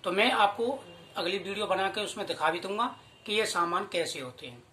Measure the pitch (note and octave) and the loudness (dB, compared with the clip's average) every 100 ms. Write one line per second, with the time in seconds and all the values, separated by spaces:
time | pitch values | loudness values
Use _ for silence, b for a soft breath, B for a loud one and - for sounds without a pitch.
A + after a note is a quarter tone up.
0 | F#3 F#3 A#3 A#3+ G3+ G#3 A#3 C#4 - - | 0 4 4 6 4 4 -2 -2 -8 -20
1 | - G#3 F3 G3 F3+ G3 G3+ F#3+ F#3+ G#3+ | -10 -4 -2 -2 -4 -4 0 2 2 -2
2 | G3 G#3+ F#3 - D#3 E3+ F#3 G#3 B3 - | -4 -6 -6 2 2 2 -4 -2 -2 -4
3 | B - - G#3+ G#3+ F3 E3+ F3+ G3+ F3 | B -16 -2 0 2 2 2 0 0 -2
4 | D#3 D3+ B2+ - C3+ A#2+ - | -2 -4 -10 -12 -16 -16 -20